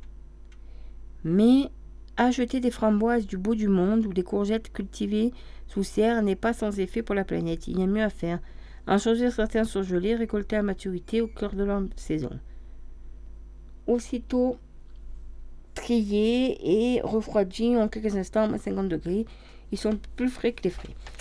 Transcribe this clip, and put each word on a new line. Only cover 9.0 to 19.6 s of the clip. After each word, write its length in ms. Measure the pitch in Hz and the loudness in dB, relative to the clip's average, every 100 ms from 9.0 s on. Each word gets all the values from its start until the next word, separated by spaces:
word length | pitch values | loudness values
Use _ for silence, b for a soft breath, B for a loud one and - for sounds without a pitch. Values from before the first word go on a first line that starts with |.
| 226 233 247 | 4 4 2
certains 320 | 240 214 220 | 2 2 2
surgelés, 500 | 220 196 190 175 196 | 0 0 0 0 2
récoltés 420 | 233 226 208 202 214 | 0 0 -2 0 0
à 60 | |
maturité 580 | 202 190 190 180 - 226 | 0 -2 -4 -6 -2 0
au 60 | 226 | 0
cœur 280 | - 202 | -2 -4
de 100 | 190 | 0
leur 180 | 202 202 190 - | 0 0 -2 -4
saison. 420 | - 156 131 - - b b b b b b b - - - - - - - | -4 -2 -2 -8 -12 b b b b b b b -14 -14 -16 -16 -16 -6 0
Aussitôt 720 | 240 - 240 - 254 254 247 - - - - - - - - - - - | 0 0 -6 -2 2 2 0 -10 -18 -16 -14 -12 -12 -12 -12 -14 -14 -14
triés 1200 | - - 240 202 208 220 247 254 - 131 208 240 247 | -8 0 2 4 4 4 4 2 0 2 4 4 2
et 40 | |
refroidis 720 | - 220 - 214 185 - 233 240 | 0 -2 0 0 0 0 2 4
en 120 | 214 | 2
quelques 280 | 220 220 196 | 0 -2 -2
instants 280 | 185 220 | 0 2
à 40 | 214 | 2
moins 100 | 214 | 0
cinquante 300 | 208 190 190 | -4 -2 -2
degrés. 380 | 160 170 196 226 B B B | -2 -2 -2 -2 B B B